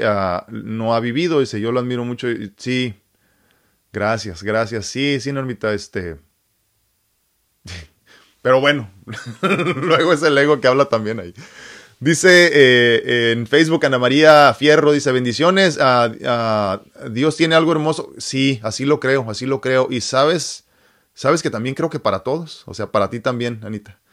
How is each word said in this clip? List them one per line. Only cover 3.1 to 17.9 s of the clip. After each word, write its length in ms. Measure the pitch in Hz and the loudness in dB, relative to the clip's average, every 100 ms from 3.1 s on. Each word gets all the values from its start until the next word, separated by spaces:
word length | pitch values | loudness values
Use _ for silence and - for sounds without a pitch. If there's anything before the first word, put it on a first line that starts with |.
| _ _ _ _ _ _ _ _ | _ _ _ _ _ _ _ _
gracias, 520 | 107 104 113 101 85 | -4 -4 -4 -6 -10
gracias. 420 | 98 107 110 113 95 | -4 -2 -2 -6 -8
Sí, 340 | 123 143 139 | -4 -4 -4
sí, 140 | 127 | -4
Normita, 400 | 139 131 113 110 | -8 -8 -6 -4
este, 420 | 104 - 101 90 78 _ _ _ _ _ _ _ _ _ _ _ _ _ _ - | -6 -6 -10 -10 -12 _ _ _ _ _ _ _ _ _ _ _ _ _ _ -18
<laughs> 760 | 87 80 _ _ _ _ _ | -18 -20 _ _ _ _ _
pero 200 | 123 131 | 2 2
bueno, 280 | 143 147 104 95 - | 2 0 -4 -16 -16
<laughs> 360 | 110 120 113 | -14 -14 -6
luego 720 | 190 202 175 139 165 - 165 | -2 -2 -2 -4 0 2 2
es 100 | 156 | 2
el 140 | 156 139 | 2 2
ego 240 | 143 147 | 2 2
que 60 | 127 | 2
habla 180 | 131 139 | 2 0
también 340 | 113 107 113 | -2 -4 -8
ahí. 140 | 87 - - - - - - - | -12 -16 -20 -20 -20 -20 -20 -6
Dice, 500 | 131 160 185 180 175 | -2 2 6 8 6
eh, 800 | 143 131 123 120 117 131 120 117 | 6 6 6 4 2 0 0 0
en 120 | 117 113 | 0 2
Facebook, 400 | 147 160 160 147 | 2 2 0 0
Ana 140 | 131 | 0
María 560 | 123 139 156 151 143 - | 2 4 8 8 6 4
Fierro, 360 | 147 151 147 | 4 4 4
dice, 180 | 147 139 | 2 0
"Bendiciones, 640 | 127 123 113 165 190 190 - | 0 -2 0 2 2 2 2
ah, 280 | 135 123 120 110 127 | 2 2 0 -2 -4
ah, 560 | 120 113 107 101 95 - - 135 | -2 0 -2 -2 -4 -10 -18 -10
Dios 240 | 113 151 147 | -2 -2 0
tiene 200 | 160 160 | 2 2
algo 180 | 160 | 2
hermoso". 400 | 156 156 | 0 -2